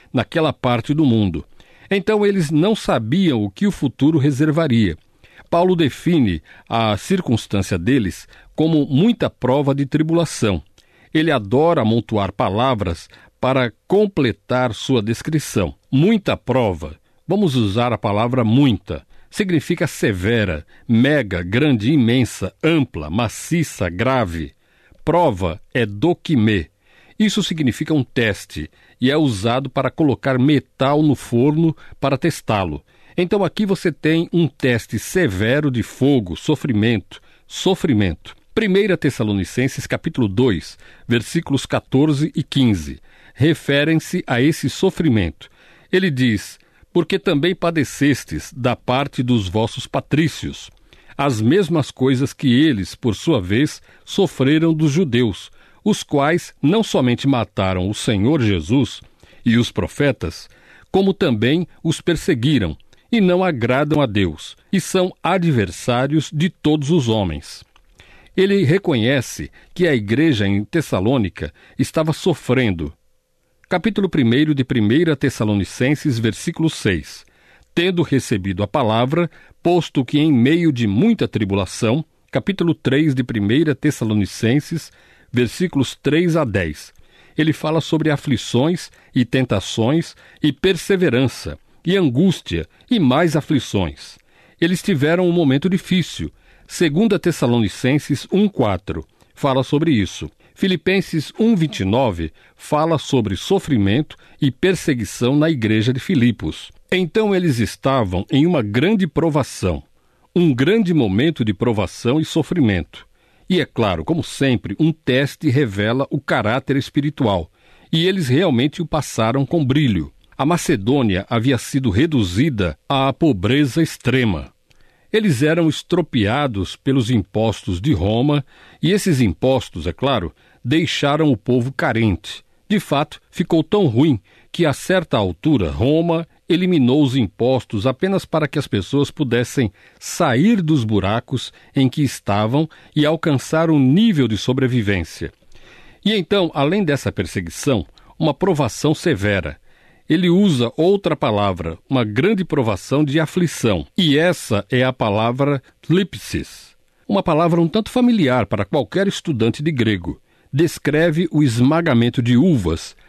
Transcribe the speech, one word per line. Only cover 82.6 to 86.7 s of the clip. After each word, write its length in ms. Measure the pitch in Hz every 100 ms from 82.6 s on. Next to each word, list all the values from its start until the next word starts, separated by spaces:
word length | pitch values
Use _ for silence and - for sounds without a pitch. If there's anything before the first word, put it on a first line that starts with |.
| 170 151
três 400 | - 135 160 131
de 80 |
Primeira 500 | 127 117 101 131 160
Tessalonicenses, 1200 | 131 147 - 110 107 95 - 113 139 - 165 - _ _ _ _
versículos 680 | 120 120 - 180 143 123 -
três 360 | 139 147 175 160
a 80 | 135
dez. 480 | 98 82